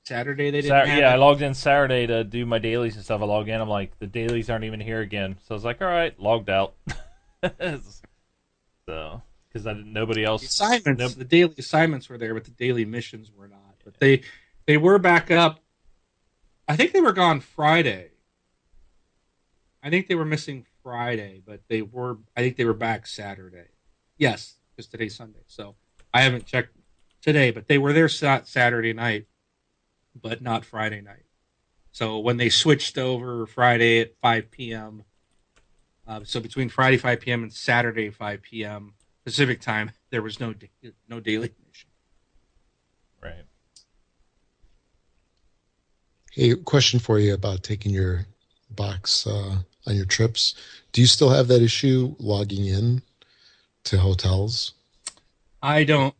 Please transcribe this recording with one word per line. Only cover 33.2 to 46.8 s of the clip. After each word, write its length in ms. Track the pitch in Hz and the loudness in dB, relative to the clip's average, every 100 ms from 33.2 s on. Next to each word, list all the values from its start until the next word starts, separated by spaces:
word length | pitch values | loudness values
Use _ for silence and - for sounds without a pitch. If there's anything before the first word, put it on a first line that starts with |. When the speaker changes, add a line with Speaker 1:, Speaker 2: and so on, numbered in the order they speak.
| 123 120 110 | -8 -10 -8
Speaker 1:
Friday 540 | - 123 120 117 113 | 2 4 6 4 4
at 160 | 113 - | 0 -2
five 300 | 120 113 104 | 0 0 -4
P 220 | - 120 | -14 -14
M, 320 | 110 107 107 - _ _ _ _ _ _ _ _ _ 113 | -12 -16 -20 -20 _ _ _ _ _ _ _ _ _ -16
uh, 140 | 110 | -16
so 160 | 110 123 | -10 -10
between 280 | 110 135 123 | -8 -6 -4
Friday 280 | - 131 127 | 2 4 4
five 240 | 123 117 | 2 -2
P 120 | 123 | -2
M 100 | 120 | -4
and 100 | 110 | -6
Saturday 580 | - - 120 120 113 107 | -8 0 2 0 -4 -6
five 320 | 104 107 101 | -8 -10 -10
P 220 | - 113 | -14 -12
M 300 | 104 104 104 _ _ _ | -12 -12 -18 _ _ _
Pacific 360 | 120 123 135 117 | -8 0 0 0
time, 300 | - 107 110 - | -4 -6 -6 -12
<laughs> 100 | - | -10
there 120 | 120 | -8
was 180 | 107 104 | -8 -10
no 120 | 117 | -12
da-, 400 | 104 104 _ 120 _ - | -12 -20 _ -20 _ -18
no 120 | 117 | -12
daily 320 | 107 107 120 _ _ | -6 -6 -6 _ _
mission. 240 | - _ _ _ _ _ _ _ _ _ _ _ _ _ _ | -20 _ _ _ _ _ _ _ _ _ _ _ _ _ _
Speaker 2:
Right. 220 | 85 82 - _ _ _ _ _ _ _ _ _ _ _ _ _ _ _ _ _ _ _ _ _ _ _ _ _ _ _ _ | -20 -20 -20 _ _ _ _ _ _ _ _ _ _ _ _ _ _ _ _ _ _ _ _ _ _ _ _ _ _ _ _
Speaker 3:
Hey, 220 | - 123 | 2 2
question 460 | 156 170 143 | 2 2 2